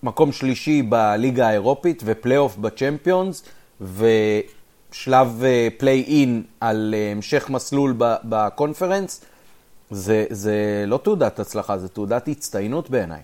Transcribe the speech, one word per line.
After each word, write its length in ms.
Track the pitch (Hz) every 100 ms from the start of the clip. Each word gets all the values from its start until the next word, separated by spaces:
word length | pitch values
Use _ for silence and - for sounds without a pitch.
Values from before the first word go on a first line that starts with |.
ומקום 280 | 127 - 156
שלישי 500 | 131 131 123 - 151
בליגה 680 | 120 117 107 104 127 127 117
האירופית, 540 | 107 101 143 175 165 107
ופלייאוף 520 | 107 120 135 139 101
בצ'מפיונס, 840 | 107 - 135 151 - 185 190 180 - - _ _
ושלב, 1600 | 95 92 113 110 107 107 - - - _ _ - - 131 127 113
אה, 240 | 127 123 117 110
פליי-אין 680 | 135 135 127 151 135 117 - _
על, 360 | 117 110 107 110
אה, 140 | 104
המשך 380 | 104 104 147 -
מסלול 440 | 135 - 139 139 120
ב-, 180 | 117 113
בקונפרנס, 960 | 113 110 107 - 147 151 180 196 190 - - _ - - _ - _
זה, 340 | 101 95 110 107
זה 540 | 107 104 104 104 104 104
לא 100 | 127
תעודת 420 | - 208 120 -
הצלחה, 380 | 101 110 98 98
זה 120 | 92
תעודת 380 | - 101 120 135
הצטיינות 600 | 147 - 104 104 143 160
בעיניי. 320 | 131 90 80